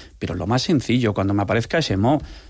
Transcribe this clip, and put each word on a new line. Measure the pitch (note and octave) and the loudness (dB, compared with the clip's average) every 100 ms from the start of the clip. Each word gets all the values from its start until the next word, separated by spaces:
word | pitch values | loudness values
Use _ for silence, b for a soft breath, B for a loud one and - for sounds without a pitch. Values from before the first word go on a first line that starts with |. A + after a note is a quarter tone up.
| B - | B -10
pero | - F#2 | -6 -4
lo | F#2 | -2
más | A#2+ | -2
sencillo, | - D#3+ - B2 A2+ | 2 0 2 0 2
cuando | G2+ G2 | 0 0
me | G2+ | 0
aparezca | G2+ G#2 A2+ E3 | 0 0 0 -2
ese | - F#2+ | 0 2
moho, | A2 D3+ B B | 2 2 B B